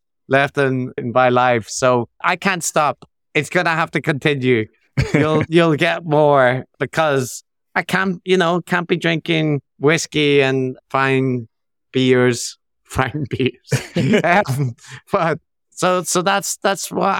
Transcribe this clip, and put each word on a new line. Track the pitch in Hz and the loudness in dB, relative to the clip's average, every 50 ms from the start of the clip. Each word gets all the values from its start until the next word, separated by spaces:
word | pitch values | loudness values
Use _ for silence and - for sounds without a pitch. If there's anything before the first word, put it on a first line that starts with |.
| _ _ _ _ _ - | _ _ _ _ _ -2
left | 131 135 139 139 - 143 | 0 0 0 0 0 -2
in, | 139 131 131 127 127 131 - 139 | 0 0 0 -2 -6 -6 -8 -8
in | 131 120 | -8 -2
my | 113 127 127 127 | 2 2 2 4
life. | 123 123 123 127 120 117 104 - | 4 4 2 2 2 0 -2 -6
So | - - 131 127 127 120 113 - _ _ | -6 -2 0 2 2 0 -2 -4 _ _
I | - 170 185 | -4 -4 -4
can't | 170 - 202 185 170 - | -2 -2 -4 -4 -2 -6
stop. | - - 160 151 139 131 - - _ _ _ _ _ | -2 -2 0 0 0 -2 -4 -14 _ _ _ _ _
It's | - 156 139 - | -4 -4 -4 -2
gonna | - 185 170 170 160 | -2 -2 0 0 -2
have | 156 165 - | -2 -4 -2
to | - 160 | -4 -4
continue. | - 160 156 127 - 156 143 135 123 127 123 110 107 - _ _ _ _ _ - - - - | -2 -2 -4 0 0 0 0 2 2 2 2 2 0 -4 _ _ _ _ _ -4 -2 0 2
You'll, | 151 147 156 156 156 151 | 2 2 2 2 0 0
<laughs> | - | 2
you'll | 160 175 170 165 151 | 2 4 4 4 2
get | 131 170 165 165 175 170 | 2 0 -2 -2 -4 -2
more | 165 147 151 151 147 143 139 127 123 127 131 - - _ _ | 0 2 4 4 4 4 4 4 4 2 0 -6 -10 _ _
because | 139 120 - 160 160 151 139 139 123 113 - - - _ _ _ _ _ _ | -8 -4 -2 0 0 2 0 0 -2 -4 -8 -16 -18 _ _ _ _ _ _
I | - 170 | -6 -4
can't, | - - 185 190 196 175 - - | -2 -2 -2 -2 -2 -4 -6 -2
you | 185 185 | 0 0
know, | 185 175 165 180 175 | 2 2 2 0 -2
can't | - - 185 175 170 - | -2 -2 -4 -4 -2 -2
be | 175 | -4
drinking | 160 - 165 165 151 - - 165 160 156 156 147 135 - _ _ _ | -2 0 -2 -2 -2 -2 -2 -2 0 0 0 -2 -4 -6 _ _ _
whiskey | 135 147 165 156 - - - 151 147 143 143 143 | 2 2 2 2 -2 -4 -2 0 2 4 4 4
and | 135 135 135 135 131 127 127 - _ _ | 4 2 0 0 -2 -4 -8 -12 _ _
fine | - 135 135 135 135 131 131 131 123 123 113 - _ _ _ _ _ _ _ _ | -2 -2 0 2 0 0 0 0 -2 -4 -6 -10 _ _ _ _ _ _ _ _
beers, | - 131 131 127 127 127 123 127 120 117 - - - _ _ _ | -2 0 2 4 4 4 4 2 2 0 -6 -10 -12 _ _ _
<laughs> | _ _ _ | _ _ _
fine | _ - - 131 123 - 151 143 - | _ -4 -4 -2 -2 -4 -6 -6 -6
beers. | - - 127 - - _ _ - 143 - - - - | -4 -2 -2 -4 -4 _ _ -6 -6 -6 -6 -6 -4
<laughs> | 170 - 139 220 196 - | -2 0 2 0 2 2
Um, | 170 - 202 - 135 127 143 143 120 117 - - - 135 - - _ | 2 2 2 2 0 -2 -2 -4 -4 -6 -10 -18 -20 -20 -20 -8 _
but | - - 165 165 147 160 - _ _ _ _ _ | -2 -2 0 -2 -2 -4 -8 _ _ _ _ _
so, | _ - 175 185 180 185 | _ -4 -2 0 0 0
so | 170 - - 180 | -2 -2 -2 0
that's, | 170 196 196 202 - - - | 0 0 0 0 -2 -6 -10
that's | - - 196 196 - - - | -4 -2 -2 -2 -2 -6 -8
what | - 190 175 196 185 | -4 -2 -2 0 0